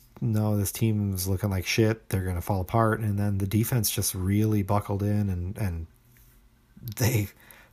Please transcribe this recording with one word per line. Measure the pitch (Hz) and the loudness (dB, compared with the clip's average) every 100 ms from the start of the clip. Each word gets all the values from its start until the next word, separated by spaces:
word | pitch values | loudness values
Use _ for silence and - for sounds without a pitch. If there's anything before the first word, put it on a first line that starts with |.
| - - | -8 -6
no, | 123 107 107 104 | 0 2 2 2
this | 98 | 0
team's | - 113 107 101 95 90 | 0 0 2 0 -2 -2
looking | 95 104 | -2 0
like | 95 - | -2 0
shit. | - 110 110 - | 2 2 2 -2
They're | 95 | -2
gonna | 92 87 | -2 -2
fall | - 98 | -2 -2
apart." | 87 117 113 107 | 0 2 2 2
And | 110 101 | 0 0
then | 104 98 | 0 0
the | 98 | 0
defense | 110 117 127 104 | 0 2 0 0
just | - 95 95 | -2 -4 -2
really | 92 101 110 107 | 0 2 2 2
buckled | 92 101 - 101 | 2 0 0 -2
in, | 104 104 104 | 0 0 0
and, | 90 87 104 | -2 -4 -4
and | 104 85 82 _ _ - - - _ _ _ - 113 - | -4 -4 -10 _ _ -20 -20 -20 _ _ _ -14 -10 -2
they, | 110 113 101 - - - - | 2 2 0 -6 -20 -20 -10